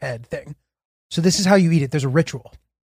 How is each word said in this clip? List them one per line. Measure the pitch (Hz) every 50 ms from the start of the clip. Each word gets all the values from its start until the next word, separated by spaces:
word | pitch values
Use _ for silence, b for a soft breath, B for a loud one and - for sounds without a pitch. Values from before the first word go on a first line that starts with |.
head | - 135 123 113 117
thing. | _ - 143 - 156 143 - _ _ _ _ _ _ _ _ _ _
So | - 170
this | 165 185 - -
is | 196
how | 185 202
you | 196 180 165
eat | 165 160 139
it. | 127
There's | - 151 135
a | 135
ritual. | 127 160 160 - - - - - - - _ _ _ _ _ _